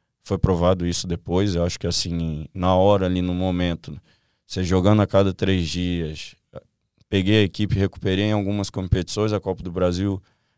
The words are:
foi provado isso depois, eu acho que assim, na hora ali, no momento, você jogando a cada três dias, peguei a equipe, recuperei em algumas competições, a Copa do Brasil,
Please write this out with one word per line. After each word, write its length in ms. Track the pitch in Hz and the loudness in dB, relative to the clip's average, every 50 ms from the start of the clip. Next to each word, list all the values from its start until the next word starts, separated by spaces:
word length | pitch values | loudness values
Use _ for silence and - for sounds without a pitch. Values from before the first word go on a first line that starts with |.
| _ _ _ _ | _ _ _ _
foi 160 | _ - 101 92 | _ -6 -2 0
provado 480 | - 95 92 85 87 90 92 90 87 | 2 2 2 4 4 2 2 2 0
isso 220 | 87 85 - - 90 | -2 -2 -4 -4 -4
depois, 480 | 85 82 - - 87 90 101 104 92 | -6 -6 -4 -2 0 0 0 0 0
eu 80 | 85 85 | 0 -2
acho 160 | 90 - - | -2 -2 -4
que 80 | - - | -4 -4
assim, 580 | 82 - - 85 85 85 82 82 78 76 78 - - | -2 -2 -2 -2 -4 -4 -4 -4 -4 -6 -10 -10 -6
na 220 | 98 90 92 92 | -2 0 2 4
hora 300 | 92 95 101 104 98 92 | 4 4 4 4 4 2
ali, 160 | 90 92 90 | 0 0 0
no 120 | 90 90 90 | -2 -2 -2
momento, 680 | 90 92 92 90 87 90 87 85 82 - - 73 - - _ _ _ _ _ _ _ _ | -2 -2 -2 0 0 0 -2 -2 -4 -8 -14 -16 -16 -18 _ _ _ _ _ _ _ _
você 180 | _ - 92 92 | _ -6 -4 -2
jogando 380 | 85 92 92 90 101 107 107 | 2 2 4 4 6 6 4
a 60 | 101 - | 4 4
cada 260 | - 95 101 98 90 | 4 4 4 2 0
três 340 | - - 95 95 92 85 78 | -2 0 0 2 0 0 -2
dias, 680 | - 90 90 90 87 87 82 78 78 76 - - - _ _ _ - - - _ _ _ _ _ _ _ _ _ | -2 -2 -2 -2 -2 -2 -4 -6 -8 -10 -14 -16 -18 _ _ _ -20 -20 -20 _ _ _ _ _ _ _ _ _
peguei 300 | - 98 95 95 107 110 | 0 0 2 4 4 4
a 40 | 104 | 4
equipe, 320 | 92 - - 107 98 - 95 | 2 0 -2 -2 0 0 0
recuperei 480 | 98 92 - - - 98 92 95 101 | 0 -2 -2 -4 -2 -2 0 0 0
em 60 | 107 | 0
algumas 380 | 107 104 101 95 104 104 98 - | 0 0 0 -2 -2 -4 -4 -4
competições, 640 | - 101 95 90 - 95 87 - - 104 107 110 107 | -6 -6 -2 -2 0 -2 -2 -2 -2 -2 -2 0 -2
a 60 | 101 | -2
Copa 220 | - 98 92 - 87 | -2 -4 -6 -6 -8
do 80 | 92 | -8
Brasil, 500 | 85 92 90 90 90 90 95 101 98 92 - _ _ _ _ _ _ | -2 0 0 0 0 0 -2 -2 -4 -4 -8 _ _ _ _ _ _